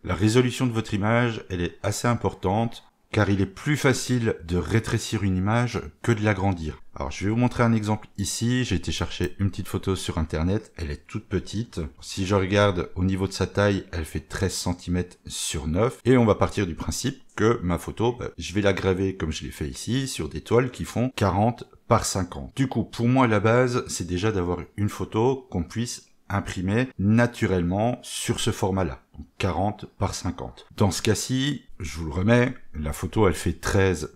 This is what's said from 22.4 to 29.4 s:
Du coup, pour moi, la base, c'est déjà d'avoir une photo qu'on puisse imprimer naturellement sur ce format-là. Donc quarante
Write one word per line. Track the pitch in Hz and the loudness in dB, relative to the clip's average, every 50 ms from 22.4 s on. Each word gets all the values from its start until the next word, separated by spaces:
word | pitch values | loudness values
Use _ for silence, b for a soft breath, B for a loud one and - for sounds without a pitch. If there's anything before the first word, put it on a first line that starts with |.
| 67 64 - | -12 -8 -4
Du | - 139 127 | -2 -2 0
coup, | - 117 104 | 0 -2 -2
pour | - - - 117 120 | -2 -2 0 2 4
moi, | 127 131 131 | 4 4 4
la | 120 110 104 | 4 4 4
base, | 95 110 113 123 127 127 123 123 - - | 4 4 4 4 4 2 0 -2 -4 -4
c'est | - - 92 | -6 -8 -6
déjà | 85 90 87 98 110 104 | -4 -2 0 0 0 0
d'avoir | 95 87 87 87 82 85 - _ | 0 0 0 -2 -4 -6 -8 _
une | - 101 101 | -2 -2 -2
photo | - - 92 87 - 110 113 131 139 135 - - | -2 -4 -6 -4 0 0 2 2 0 -2 -4 -6
qu'on | - 92 82 | -4 -4 -4
puisse | - - 110 120 120 - - - _ _ _ _ - | -4 -4 -6 -6 -6 -8 -10 -14 _ _ _ _ -4
imprimer | 104 101 - - - 98 90 92 101 117 131 131 - - | -4 -4 -4 -4 -6 -4 -2 0 0 0 0 -2 -2 0
naturellement | 92 101 110 117 120 117 - - 113 98 95 92 85 87 90 101 110 120 127 127 - | 2 4 4 4 4 2 2 0 0 2 2 2 2 0 0 0 0 0 -2 -4 -8
sur | - - - - - 180 - | -12 -10 -6 -4 -4 -2 -2
ce | - 120 | 0 -2
format-là. | 104 - - 98 92 95 95 80 65 - - _ - | -2 0 -2 -2 0 0 -2 -2 -4 -8 -14 _ -18
Donc | 73 76 - _ | -18 -18 -14 _
quarante | - | -4